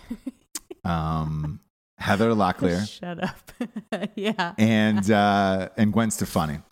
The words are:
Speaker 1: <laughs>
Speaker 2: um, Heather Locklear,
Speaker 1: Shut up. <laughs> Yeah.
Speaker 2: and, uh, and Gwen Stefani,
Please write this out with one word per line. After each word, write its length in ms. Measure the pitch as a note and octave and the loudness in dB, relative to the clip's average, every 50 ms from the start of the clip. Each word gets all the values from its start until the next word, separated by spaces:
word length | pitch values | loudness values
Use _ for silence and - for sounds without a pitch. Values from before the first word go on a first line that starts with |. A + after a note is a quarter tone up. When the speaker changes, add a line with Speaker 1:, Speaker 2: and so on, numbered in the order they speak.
| - - A#3+ | -14 -14 -14
Speaker 1:
<laughs> 680 | - - C4 - _ _ _ - - - - - _ - | -12 -12 -14 -14 _ _ _ -16 -14 -14 -14 -18 _ -4
Speaker 2:
um, 760 | - - - D#2 D#2+ E2 D#2+ D#2+ D#2 D#2 D2+ D2+ D2+ - - _ _ _ _ _ _ _ - | -2 -2 -2 0 -2 -2 -2 -2 -2 -2 -4 -4 -4 -6 -8 _ _ _ _ _ _ _ -8
Heather 320 | - F#2+ G2+ G2 A2 A#2 | -2 0 2 2 4 2
Locklear, 560 | A2+ G#2+ G2 F2+ F2+ - F#2 F2+ E2+ F2+ G#2 G#2 | 4 2 2 2 0 0 0 0 0 0 -2 -4
Speaker 1:
Shut 340 | - - - F3 F3 - - | -8 -10 -10 -10 -8 -6 -6
up. 140 | - - - - | -6 -6 -8 -18
<laughs> 640 | - - - B3 B3 - A3 - - - F3+ G3 G#3 - | -20 -10 -10 -10 -8 -8 -12 -10 -8 -8 -6 -6 -6 -6
Yeah. 380 | A3 F#3+ G#3+ A3 - F3+ E3+ - - | -4 -4 -4 -2 -2 -2 -4 0 2
Speaker 2:
and, 500 | - A2 A2+ G#2+ G#2+ G#2+ G#2+ G#2 F#2+ G2 | 2 4 4 4 4 4 2 2 4 4
uh, 580 | A2 G2+ G2+ G#2 G2+ G2+ G2 F#2+ F#2+ F#2+ F#2 F#2 - | 4 6 6 4 4 4 4 2 2 0 -2 -4 0
and 160 | - A2 G#2 G2+ | 0 2 2 4
Gwen 180 | A2 A2+ A2 | 2 0 0
Stefani, 480 | - - G2+ - - - D#2 D2+ C#2+ - - - | 0 -2 -4 -2 -2 -2 -2 -2 -4 -8 -10 -16